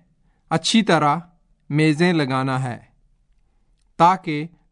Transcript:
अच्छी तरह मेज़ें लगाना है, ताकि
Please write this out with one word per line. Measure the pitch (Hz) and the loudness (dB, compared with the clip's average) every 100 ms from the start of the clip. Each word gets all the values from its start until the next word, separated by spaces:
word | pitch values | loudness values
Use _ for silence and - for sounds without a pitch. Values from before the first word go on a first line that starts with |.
| _ _ _ _ _ | _ _ _ _ _
अच्छी | 165 - 226 | -4 0 0
तरह | 220 160 147 156 170 _ _ _ - | 2 2 2 -2 -6 _ _ _ -6
मेज़ें | 143 156 147 175 | 0 0 2 0
लगाना | 165 135 131 135 131 | 0 -2 -2 -4 -4
है, | 135 107 - _ _ _ _ _ _ _ _ _ _ - | -6 -10 -16 _ _ _ _ _ _ _ _ _ _ 2
ताकि | 165 185 170 147 165 - _ | 2 2 -4 -8 -8 -14 _